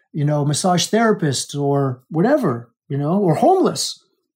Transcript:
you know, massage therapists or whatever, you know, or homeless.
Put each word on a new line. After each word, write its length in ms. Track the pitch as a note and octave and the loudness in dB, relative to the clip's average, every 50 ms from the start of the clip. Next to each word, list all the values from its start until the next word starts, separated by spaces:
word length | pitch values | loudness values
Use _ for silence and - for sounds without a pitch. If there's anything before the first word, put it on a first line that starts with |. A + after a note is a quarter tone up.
| _ _ | _ _
you 140 | - D#3+ C#3+ | -4 -2 0
know, 180 | D3+ D3+ D3 C#3+ | 0 0 0 0
massage 440 | C#3+ - - - F#3 F3+ E3+ - | 0 -2 0 0 0 0 0 0
therapists 720 | - G#3 A3+ A#3 A3 G#3 G#3+ - - B2 - - - D3 | 0 0 2 2 2 2 0 0 -2 -2 -4 -6 -8 -6
or 460 | C#3+ C#3+ C#3 C#3 C#3 C#3 C3+ B2 - _ - | -4 -2 0 0 0 0 -2 -4 -8 _ -6
whatever, 640 | - D#3 F#3 B3 D4+ D4+ A#3+ D3+ A#2+ A#2 A#2+ - _ _ _ - | -2 0 2 2 2 2 0 -2 -4 -4 -8 -14 _ _ _ -8
you 80 | C#3+ | -6
know, 220 | C#3 C#3+ D3+ F3+ G#3 | -4 -2 0 0 0
or 160 | G3+ E3 D3+ | 2 0 2
homeless. 680 | - B3 E4 F#4+ F#4+ D#4 F#3+ D#3 - - - - - _ _ _ _ _ _ _ | 2 4 4 4 4 2 0 0 -4 -6 -8 -10 -14 _ _ _ _ _ _ _